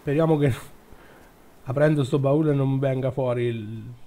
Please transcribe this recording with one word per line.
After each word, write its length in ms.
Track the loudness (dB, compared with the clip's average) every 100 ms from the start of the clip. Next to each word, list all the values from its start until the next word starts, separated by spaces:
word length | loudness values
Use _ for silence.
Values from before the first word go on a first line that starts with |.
Speriamo 380 | -2 2 2 4
che 140 | 2 0 -8 -20 -20 -20 -20 -20 -20 -20 -20 -18
aprendo 380 | -6 2 2 2
sto 160 | 0 0
baule 360 | 2 2 2
non 240 | 2 0 0
venga 320 | 0 -2 -2
fuori 340 | -2 -2 0
il 380 | -2 -4 -8 -12 -14 -18